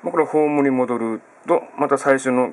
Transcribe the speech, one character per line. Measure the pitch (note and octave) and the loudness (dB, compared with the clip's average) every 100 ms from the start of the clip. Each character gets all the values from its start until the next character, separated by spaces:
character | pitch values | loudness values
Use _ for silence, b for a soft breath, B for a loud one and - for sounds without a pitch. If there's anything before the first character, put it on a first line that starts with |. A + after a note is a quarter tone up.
ま | E3+ | -2
あ、 | |
こ | E3+ | -2
れ | C#3+ | 0
ホ | D#3 D3+ | 2 2
ー | |
ム | D3 | 2
に | C#3 | 0
戻 | C3 B2 A#2+ | 0 -2 -2
る | A2+ A2 - - - | -4 -6 -10 -18 -2
と、 | E3+ - - | -2 -2 -4
ま | C#3+ | -2
た | C3+ | 0
最 | C#3+ C3+ | 2 2
初 | C3+ | 2
の | B2+ A#2+ | 0 0